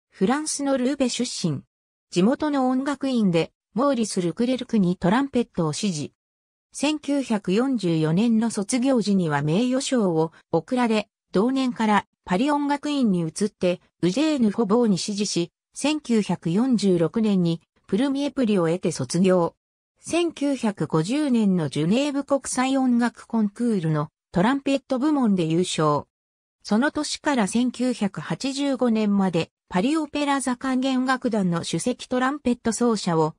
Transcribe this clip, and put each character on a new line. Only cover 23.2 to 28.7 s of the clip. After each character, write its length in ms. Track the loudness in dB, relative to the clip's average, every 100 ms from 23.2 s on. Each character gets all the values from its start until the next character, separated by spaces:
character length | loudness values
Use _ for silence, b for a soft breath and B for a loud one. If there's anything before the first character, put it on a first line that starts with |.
| -4
コ 140 | -2
ン 80 | -2
ク 260 | -2 -2 0
ー 60 |
ル 100 | 0
の 160 | -2 -4 _ _
ト 100 | 0
ラ 120 | 2
ン 80 | 0
ペ 140 | 0 -2
ッ 40 |
ト 180 | -2 -2
部 140 | 0
門 240 | 2 2 2
で 80 |
優 160 | 0 0
勝。 460 | -2 0 0 0 -4 _ _ _ _ _
そ 140 | -2 0
の 140 | 0
年 260 | -2 -6 -4
か 180 | -2 0
ら 120 | 0
千 220 | 0 -2
九 220 | -2 -2
百 300 | -2 -4 -4
八 320 | -8 -6 -4
十 240 | -2 -2